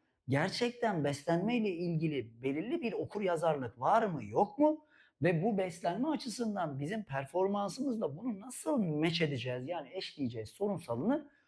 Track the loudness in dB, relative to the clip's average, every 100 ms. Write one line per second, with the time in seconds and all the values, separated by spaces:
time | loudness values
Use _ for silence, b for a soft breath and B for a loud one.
0 | _ _ 0 2 2 0 -2 0 0 2
1 | 0 0 2 2 4 2 0 0 0 0
2 | 0 -2 -4 -4 -2 -2 -2 -2 -2 -2
3 | -4 -2 0 2 2 2 -2 -2 4 4
4 | 4 -2 -2 2 2 4 4 4 b b
5 | b 0 2 4 2 2 0 -2 -2 0
6 | 0 0 -2 -4 -2 -2 -2 -2 -4 -4
7 | -4 -6 -2 0 2 2 -2 -2 -2 -2
8 | -2 -4 -6 -6 -8 -6 0 2 2 2
9 | 2 2 0 0 -4 -4 -4 -6 -6 -8
10 | -8 -4 -4 -4 -8 -4 -2 -2 -4 -2
11 | 0 0 -2 B